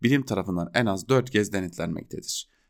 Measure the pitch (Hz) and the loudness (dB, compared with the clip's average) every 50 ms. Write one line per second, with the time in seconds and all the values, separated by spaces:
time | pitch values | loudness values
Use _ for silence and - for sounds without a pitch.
0 | - 117 143 139 127 - 104 95 92 101 90 87 85 87 - 123 120 107 95 95 | 2 2 4 2 2 0 -2 -2 0 0 -2 -2 -2 0 0 2 2 2 0 -2
1 | - - 135 127 120 123 - 107 104 - - 98 95 87 - - 85 85 82 - | 0 2 2 2 2 2 2 0 0 2 0 -4 -4 -4 -4 -6 -4 -4 -4 -6
2 | - - - - - - - - - _ _ _ _ | -8 -10 -12 -12 -8 -8 -8 -8 -8 _ _ _ _